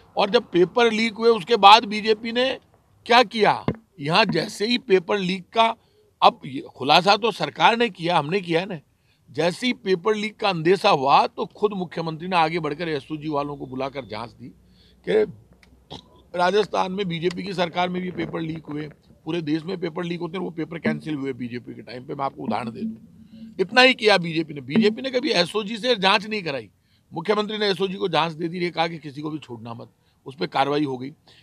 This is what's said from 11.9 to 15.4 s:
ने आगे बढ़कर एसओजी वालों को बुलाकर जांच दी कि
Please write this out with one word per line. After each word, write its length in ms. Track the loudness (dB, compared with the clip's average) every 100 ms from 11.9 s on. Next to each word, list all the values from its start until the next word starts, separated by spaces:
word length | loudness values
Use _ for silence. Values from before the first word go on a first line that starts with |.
| -6 -6 -6 -2
ने 80 | 0
आगे 240 | 2 0
बढ़कर 300 | -6 -6 -6
एसओजी 400 | -6 -8 -10 -6
वालों 260 | -4 -4 -8
को 80 | -10
बुलाकर 400 | -8 -8 -8 -10
जांच 240 | -10 -12
दी 180 | -14 -20 -20 _ _ _ _ 0
कि 140 | 2 2 -4